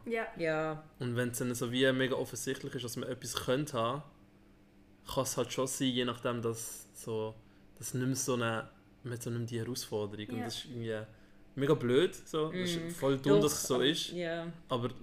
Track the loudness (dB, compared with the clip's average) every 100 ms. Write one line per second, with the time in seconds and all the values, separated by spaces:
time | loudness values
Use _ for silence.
0 | -4 -4 -4 -2 0 2 0 -4 -10 -6
1 | -2 0 0 0 -2 -2 -2 4 4 4
2 | 2 0 -2 -4 -4 -4 -6 -8 -6 -6
3 | -6 -6 -4 -4 0 0 0 0 0 -2
4 | -8 -20 -20 -20 -20 -20 -20 -20 -20 -20
5 | -4 -2 0 0 0 0 0 2 2 4
6 | 2 0 -2 0 0 -2 -6 -10 -14 -12
7 | -4 -2 -4 -8 -20 -20 -20 -12 -6 0
8 | 0 0 0 2 2 0 -4 -14 -20 -12
9 | -8 -6 -4 -4 -2 -4 -4 -4 -4 -2
10 | -2 -4 -6 -4 -4 -6 -8 -6 -4 -4
11 | -6 -14 -20 -20 -12 -2 4 4 6 6
12 | 6 0 -6 -2 -2 0 -2 -2 -4 0
13 | 2 4 6 8 8 2 0 4 4 4
14 | -2 -4 -4 -4 -6 -10 -4 -2 -2 -6